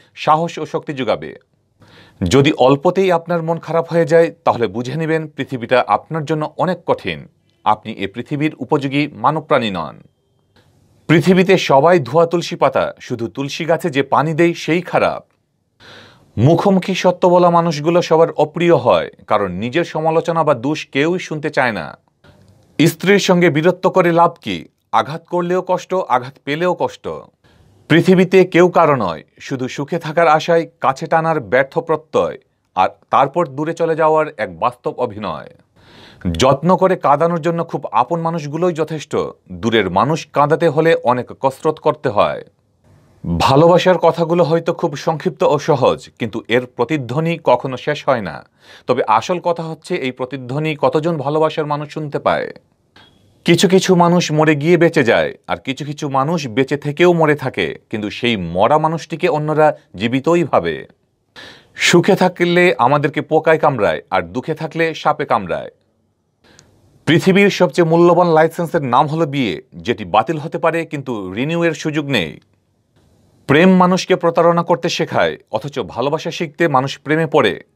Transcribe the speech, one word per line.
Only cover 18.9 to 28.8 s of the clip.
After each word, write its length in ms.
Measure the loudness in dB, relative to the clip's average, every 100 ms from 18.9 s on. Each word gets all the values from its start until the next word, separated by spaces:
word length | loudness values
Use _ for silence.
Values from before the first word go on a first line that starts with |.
| 2 0 -10 -2
কারণ 240 | -2 -2
নিজের 320 | -6 -4 -4
সমালোচনা 600 | -4 -4 -2 -2 -2 -2
বা 100 | 0
দোষ 320 | 0 -2 -6 -4
কেউই 340 | -2 -2 -2
শুনতে 300 | -6 -8 -6
চায় 220 | -2 -2
না। 260 | -2 -8 -14 _ _ _ -20 _ _ _ 0 0
স্ত্রীর 320 | 0 2 2
সঙ্গে 300 | 4 2 4
বীরত্ব 400 | 2 0 2 0
করে 220 | 2 2
লাভ 200 | 4 2 0
কি? 240 | -8 -8 -8 _ _
আঘাত 340 | -2 -2 -4 -6
করলেও 380 | -6 -2 -2 -2
কষ্ট, 260 | -4 -4
আঘাত 400 | -6 -2 -2 -4 -14 -8
পেলেও 300 | -4 -2 -2
কষ্ট। 280 | -4 -6 -12 -12 -14 _ _ _ _ _ 2
পৃথিবীতে 580 | 2 6 4 4 4 4
কেউ 240 | 4 4
কারো 260 | 4